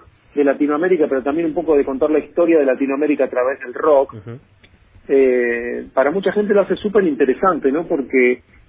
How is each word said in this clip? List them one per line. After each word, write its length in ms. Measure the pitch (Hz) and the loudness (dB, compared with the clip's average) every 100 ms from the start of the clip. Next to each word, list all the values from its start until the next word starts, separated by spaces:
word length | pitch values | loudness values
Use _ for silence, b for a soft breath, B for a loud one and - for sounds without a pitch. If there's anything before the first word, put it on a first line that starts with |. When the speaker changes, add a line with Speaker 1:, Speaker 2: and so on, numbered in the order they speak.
| - _ _ | -20 _ _
Speaker 1:
de 100 | 143 | -2
Latinoamérica, 600 | 143 135 147 151 180 180 147 | 0 0 0 0 0 0 0
pero 140 | 135 | -2
también 240 | 135 151 170 | -2 -2 -2
un 80 | |
poco 240 | 151 156 147 | -4 0 2
de 60 | 139 | 2
contar 240 | 131 151 | -2 0
la 80 | 151 | 0
historia 400 | - - 170 160 | -2 -2 2 4
de 80 | 135 | 2
Latinoamérica 580 | 127 135 139 156 143 | 0 -2 -2 0 0
a 60 | 127 | 0
través 280 | 123 127 143 | -2 -2 -4
del 120 | 123 | -10
rock, 420 | 123 156 143 139 | -4 2 2 2
Speaker 2:
Ujú. 240 | 113 117 123 _ _ _ _ _ - - | -6 -16 -16 _ _ _ _ _ -16 -2
Speaker 1:
eh, 800 | 139 131 123 120 120 120 120 127 | 2 4 2 0 -2 -6 -8 -6
para 160 | - 131 | -2 0
mucha 220 | 180 190 | 0 -2
gente 220 | 208 208 | -2 0
lo 80 | 202 | 2
hace 140 | 185 180 | 2 -2
súper 280 | 208 202 | 0 0
interesante, 680 | 190 139 135 127 190 156 143 | 0 2 0 2 0 0 0
¿no? 160 | 147 165 | -2 -2
Porque 560 | 160 131 135 123 123 b b | -4 0 2 2 0 b b